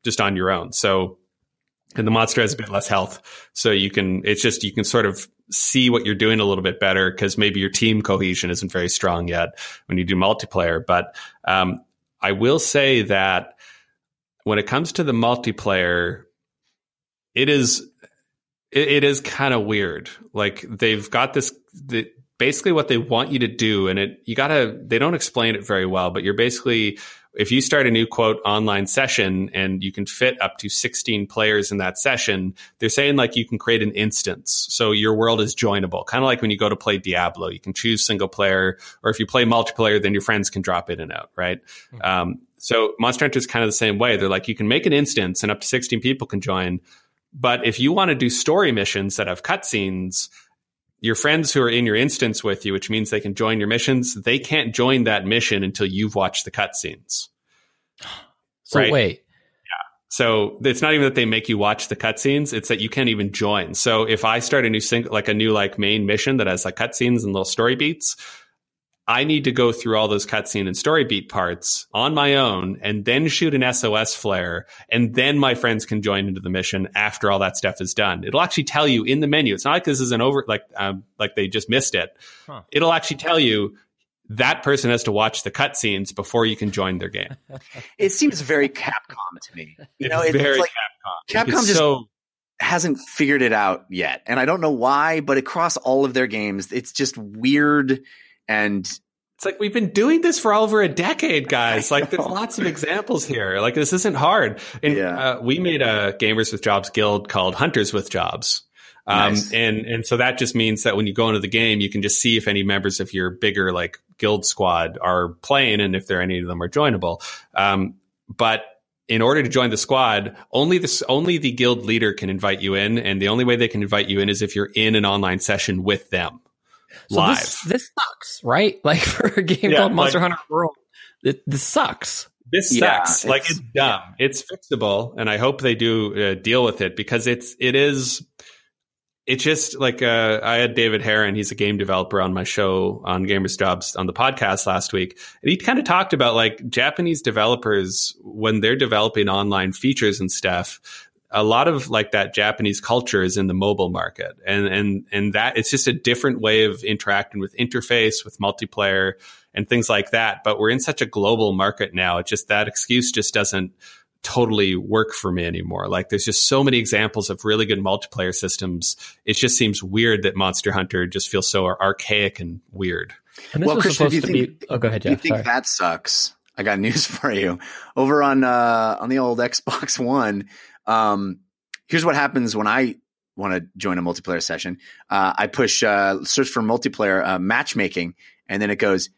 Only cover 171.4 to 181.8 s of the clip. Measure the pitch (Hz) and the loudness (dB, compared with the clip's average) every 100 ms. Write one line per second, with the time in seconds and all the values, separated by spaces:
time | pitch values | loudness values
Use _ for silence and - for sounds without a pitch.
171.4 | - 98 90 87 98 98 - 104 101 - | 0 0 0 0 0 -2 -2 0 0 -4
172.4 | 85 90 _ 95 92 85 87 - _ - | -12 -12 _ -6 -4 -4 -8 -16 _ -20
173.4 | - 147 151 151 160 147 147 156 127 131 | -8 -2 0 2 0 2 2 2 2 0
174.4 | 123 - - 127 113 110 - - - 110 | 0 -6 -6 -2 0 0 0 0 0 -2
175.4 | 113 127 - - 87 82 - - - _ | 0 0 0 -2 -2 -2 -2 -2 -2 _
176.4 | _ - 104 101 107 113 - - 143 101 | _ -4 -2 0 0 0 -2 -2 -2 0
177.4 | 95 87 - - - - 135 147 139 135 | -2 -4 -10 -18 -6 0 4 4 4 4
178.4 | 131 123 120 113 110 - 117 131 123 120 | 4 4 4 2 2 -2 -2 0 0 0
179.4 | 120 - - - 147 - 123 135 110 101 | -2 -2 -4 -6 -4 -2 0 0 0 -2
180.4 | 101 - - - - 113 107 101 98 90 | -6 -18 -20 -12 0 2 2 0 -4 -8
181.4 | _ _ _ - | _ _ _ -20